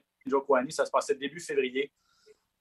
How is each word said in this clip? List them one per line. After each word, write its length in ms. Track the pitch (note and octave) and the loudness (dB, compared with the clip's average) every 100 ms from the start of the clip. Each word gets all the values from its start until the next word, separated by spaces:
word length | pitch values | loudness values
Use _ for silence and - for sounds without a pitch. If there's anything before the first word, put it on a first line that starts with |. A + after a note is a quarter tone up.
| _ _ | _ _
Njokuani. 460 | C3+ C3+ C3+ B2+ D3+ | -2 0 4 2 2
Ça 160 | - B2+ | -2 0
se 40 | |
passait 240 | C3+ - C3 | 0 0 -2
début 240 | C#3 E3+ | -4 -8
février. 520 | D#3+ C#3 B2+ C3 C#3+ _ _ _ _ - _ _ | -4 -2 0 -2 -6 _ _ _ _ -20 _ _